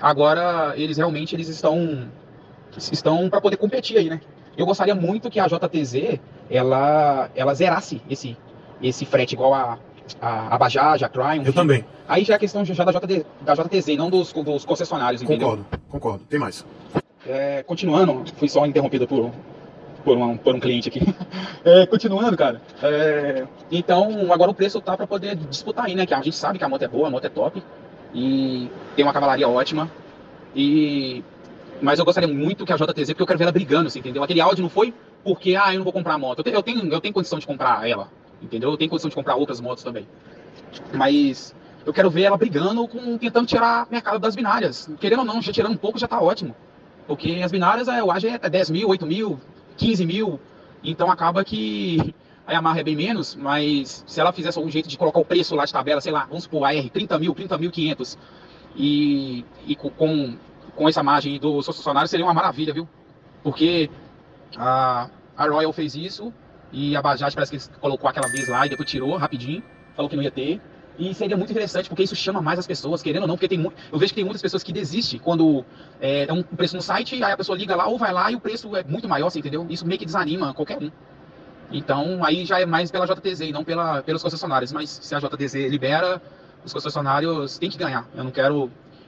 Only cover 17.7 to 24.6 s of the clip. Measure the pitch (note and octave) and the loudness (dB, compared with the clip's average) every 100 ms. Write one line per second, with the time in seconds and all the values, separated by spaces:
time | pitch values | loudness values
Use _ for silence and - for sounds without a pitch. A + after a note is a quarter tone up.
17.7 | E3+ F#3 D3+ F3+ B2+ A#2+ - D3 D#3+ D3 | -4 2 4 4 2 -6 -2 0 4 4
18.7 | C#3+ C3+ C3 B2 C3+ A#2+ - - - - | 4 2 0 0 0 0 -4 -16 -20 -20
19.7 | - - - D3+ B2 A#2+ A#2 C3 B2+ B2 | -20 -20 -2 4 4 4 0 2 2 2
20.7 | A#2+ A#2 - F#3+ - - - - - E3+ | 0 -2 0 0 0 -4 -10 -10 0 8
21.7 | F3+ F#3 A3 A3+ G3 A#3 F3+ C3+ A#2 - | 10 10 4 2 0 2 2 2 0 -8
22.7 | - C#3+ D3 D#3 D3 C#3+ C3+ C3 - - | -4 0 2 2 2 0 -2 -6 -12 -6
23.7 | E3+ F3 F3+ G#3+ G#3+ F3+ F3 F3+ F#3+ | -2 2 4 4 2 4 6 6 4